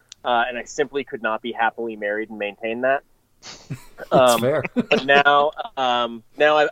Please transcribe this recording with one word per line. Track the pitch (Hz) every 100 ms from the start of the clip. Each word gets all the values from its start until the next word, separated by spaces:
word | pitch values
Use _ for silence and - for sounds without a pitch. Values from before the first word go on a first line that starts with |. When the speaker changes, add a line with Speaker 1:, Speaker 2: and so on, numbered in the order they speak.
| _ - 135
Speaker 1:
uh, | 120 123
and | 120
I |
simply | 110 - 143 143
could | 131 123
not | 110 110
be | 120
happily | 113 113 - 117 107
married | 104 104 110
and | 107
maintain | 101 101 113 117
that. | 131 139 - _ _ _
Speaker 2:
<laughs> | - - - 127 - -
That's | -
Speaker 1:
Um, | 143 127 117
Speaker 2:
fair. | 123 151 -
<laughs> |
Speaker 1:
but | 247 - 143 135
now, | 143 143 143 151 - 143
um, | - 127 120 117 117 - -
now | 151 151
I've, | 147